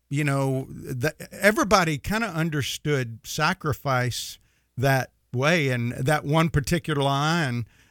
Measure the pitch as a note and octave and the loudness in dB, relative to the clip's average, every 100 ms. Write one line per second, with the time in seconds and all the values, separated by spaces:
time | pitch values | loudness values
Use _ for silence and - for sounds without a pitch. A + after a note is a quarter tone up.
0 | - C#3 D3 C#3 C3+ C3 - - - B2+ | -6 -2 0 2 0 -2 -4 -10 -10 -4
1 | D3 - - - G3 G#3+ A#3 G3+ E3 D3 | -4 -4 -12 0 2 4 4 4 4 0
2 | - G#3+ A3+ D#3+ E3 D3+ B2+ - D3+ C#3+ | -2 -2 -2 -2 -2 -2 -4 -4 -2 -2
3 | B2 A2 - - D#3 F#3 D#3 A#2+ C#3 B2+ | -2 -10 -10 -2 0 0 -2 -2 0 0
4 | B2 - - - _ _ _ - C#3 C3+ | 0 -4 -10 -14 _ _ _ -2 2 2
5 | B2 _ _ B2 C#3+ F3 C#3 B2 A#2+ - | -2 _ _ -2 2 2 2 0 -2 -2
6 | C3 D3+ - D#3+ D#3+ D3+ C#3 E3+ - C#3+ | 0 0 2 2 4 2 0 0 0 0
7 | C#3 C#3 D3+ E3+ C#3+ A#2+ A2+ _ _ | 2 2 2 2 0 -2 -6 _ _